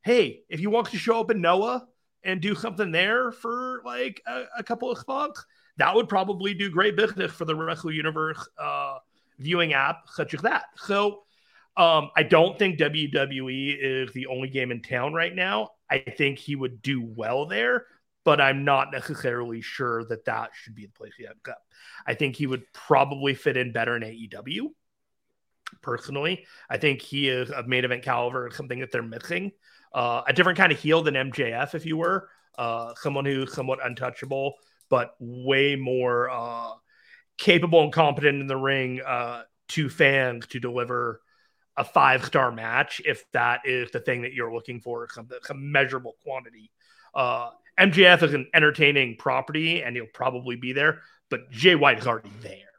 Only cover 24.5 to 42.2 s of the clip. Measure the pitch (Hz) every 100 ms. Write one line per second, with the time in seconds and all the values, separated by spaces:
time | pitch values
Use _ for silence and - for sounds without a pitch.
24.5 | 190 302 _ _ _ _ _ _ _ _
25.5 | _ - _ - 120 - 139 156 185 -
26.5 | - - - 151 135 - 139 139 127 127
27.5 | 139 120 127 123 123 135 123 123 127 120
28.5 | - 131 123 131 120 117 113 - 175 196
29.5 | _ _ _ _ 131 120 120 - 139 180
30.5 | 175 185 143 151 160 151 135 135 131 120
31.5 | 117 147 160 160 156 175 190 190 _ _
32.5 | - 120 117 117 113 151 139 139 135 131
33.5 | - 131 131 127 123 127 - 135 135 135
34.5 | - _ _ _ 127 123 _ 120 123 127
35.5 | 135 143 139 127 127 123 120 123 127 117
36.5 | 117 117 110 _ _ _ - _ - -
37.5 | 175 175 165 151 160 151 131 147 139 139
38.5 | 135 135 135 127 127 131 123 120 120 -
39.5 | _ - - 139 - 143 139 127 120 -
40.5 | 123 123 123 120 123 120 113 _ _ _
41.5 | _ _ - - 151 139 127